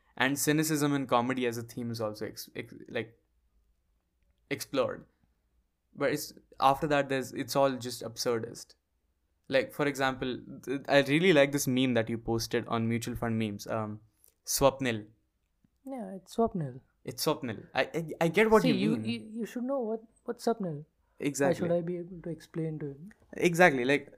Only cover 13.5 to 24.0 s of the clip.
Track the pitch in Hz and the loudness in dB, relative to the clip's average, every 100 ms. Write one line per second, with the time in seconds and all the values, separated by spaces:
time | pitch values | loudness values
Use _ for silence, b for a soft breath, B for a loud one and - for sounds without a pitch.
13.5 | 101 - 113 107 104 - _ _ _ - | -4 -6 -4 -4 -10 -16 _ _ _ -6
14.5 | - 139 135 127 110 104 _ _ _ _ | 4 4 4 -2 -4 -8 _ _ _ _
15.5 | _ _ _ 262 262 190 196 - - 226 | _ _ _ -12 -10 -10 -14 -6 0 0
16.5 | 185 139 131 - _ - 123 160 147 127 | 0 -4 -8 -18 _ -12 -2 -2 0 -4
17.5 | 101 - 135 131 - 156 - 165 202 220 | -8 -4 -2 -2 -4 -6 0 2 4 6
18.5 | 214 - 185 208 226 220 233 214 220 208 | 6 6 2 2 0 -2 -6 -8 -10 -8
19.5 | 247 254 277 220 220 226 _ - 233 233 | -6 -4 -4 -4 -6 -10 _ -10 -4 -2
20.5 | 226 185 147 156 _ _ - 147 139 139 | -2 -4 -8 -12 _ _ -6 -4 2 2
21.5 | 165 175 175 170 175 175 175 170 156 - | 2 2 0 0 -6 -8 -10 -10 -10 -8
22.5 | 170 160 151 147 139 190 - _ - 175 | -6 -4 -4 -8 -10 -16 -20 _ -2 2
23.5 | 165 180 131 127 143 | 6 6 6 2 2